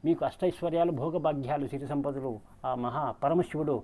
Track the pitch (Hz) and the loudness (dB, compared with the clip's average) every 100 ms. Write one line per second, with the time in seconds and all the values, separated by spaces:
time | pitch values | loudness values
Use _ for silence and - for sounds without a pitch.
0 | 165 165 135 - 185 180 175 165 170 143 | 2 2 0 0 -2 0 0 2 2 2
1 | 160 165 151 147 127 147 135 139 139 143 | 0 0 0 0 -2 -2 -2 -4 -2 -2
2 | 143 139 131 110 - - 131 127 123 135 | -2 -2 -4 -6 -12 -8 -4 -2 -2 -2
3 | 139 - 139 165 175 151 151 123 | -2 0 2 4 2 0 0 0